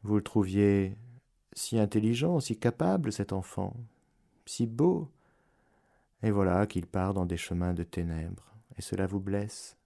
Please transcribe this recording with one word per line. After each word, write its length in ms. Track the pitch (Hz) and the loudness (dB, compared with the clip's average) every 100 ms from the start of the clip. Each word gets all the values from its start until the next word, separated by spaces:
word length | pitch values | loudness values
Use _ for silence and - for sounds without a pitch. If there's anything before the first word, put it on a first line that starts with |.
Vous 140 | 104 104 | 2 0
le 40 | |
trouviez 760 | 101 110 95 98 101 101 95 101 - 120 _ _ _ | 2 0 2 4 6 6 2 -4 -16 -20 _ _ _
si 260 | - - 113 | -12 -2 2
intelligent, 600 | 104 110 110 120 156 175 | 2 2 2 2 2 0
si 180 | - 113 | 0 0
capable, 540 | 120 - 170 190 143 | 0 0 0 2 0
cet 180 | - 101 | -2 -4
enfant, 460 | 95 90 - 95 117 117 _ _ _ _ _ - | -4 -6 -6 -6 -8 -16 _ _ _ _ _ -16
si 220 | - 117 | -4 -4
beau. 420 | 113 165 180 156 _ _ _ _ _ _ _ _ _ _ _ | 2 2 2 -4 _ _ _ _ _ _ _ _ _ _ _
Et 100 | 110 | 0
voilà 360 | 101 95 90 107 | 2 4 4 2
qu'il 180 | 92 85 | -2 -4
part 280 | 98 92 | -2 0
dans 120 | 98 90 | 0 -2
des 120 | 85 | -2
chemins 360 | - 87 90 | -4 -2 0
de 100 | 90 | -2
ténèbres, 680 | 87 - 85 80 82 92 - 110 _ - | -4 -4 -4 -4 -6 -10 -16 -20 _ -14
et 40 | |
cela 260 | - 95 95 | -8 -4 -2
vous 140 | 101 | -2
blesse. 560 | 98 101 104 - - - | -2 -4 -4 -10 -18 -20